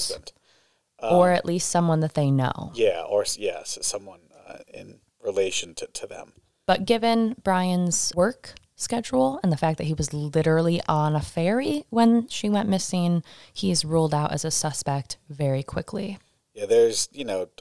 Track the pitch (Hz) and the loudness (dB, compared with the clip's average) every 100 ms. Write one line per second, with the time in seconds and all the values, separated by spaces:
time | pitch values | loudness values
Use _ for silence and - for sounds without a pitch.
0 | - - - - _ _ _ _ _ - | -4 -8 -14 -20 _ _ _ _ _ -6
1 | 117 175 180 175 - 175 - 175 170 160 | 2 6 6 4 0 -4 0 0 2 2
2 | 156 - 143 135 127 - - 117 107 85 | 0 0 2 2 0 -2 -8 0 0 0
3 | 78 104 - - 101 87 - - - 104 | 0 0 0 -2 -4 -6 -10 -8 -6 -6
4 | 98 90 _ - - - - - 101 - | -10 -20 _ -20 -20 -20 -18 -18 -18 -20
5 | _ _ 107 98 95 - 87 80 - - | _ _ -4 0 0 -2 -8 -12 -14 -12
6 | - 87 - _ _ _ - 185 190 226 | -14 -14 -20 _ _ _ -2 0 2 2
7 | 233 226 220 254 - 185 185 180 180 165 | 2 2 0 -2 -2 0 2 0 0 0
8 | - 175 196 254 - - _ - - 233 | -2 0 0 0 -14 -20 _ -12 -6 -4
9 | - 254 262 277 185 151 160 156 156 156 | -2 0 2 0 0 2 0 0 -2 -2
10 | 151 147 147 151 156 160 165 170 - 156 | -4 -4 -2 0 2 4 2 0 0 0
11 | 151 151 - - 170 233 285 294 - 226 | 2 0 -2 -2 0 0 0 -4 -2 4
12 | 233 233 226 - 208 208 202 190 - 180 | 6 6 2 -4 0 0 2 0 0 0
13 | 175 170 - - - - 196 170 156 160 | 2 0 -2 -14 -20 -4 0 0 2 2
14 | 160 147 151 147 160 - 156 - - 139 | 2 2 0 -2 -2 -2 -2 -4 -4 -4
15 | - - - 143 143 135 139 - - 208 | -4 -12 -12 -4 -2 -2 -4 -8 -8 -8
16 | 202 196 _ _ _ - 101 113 117 104 | -8 -10 _ _ _ -8 2 6 6 2
17 | - 139 123 95 90 - | -6 -6 -4 -4 -4 -8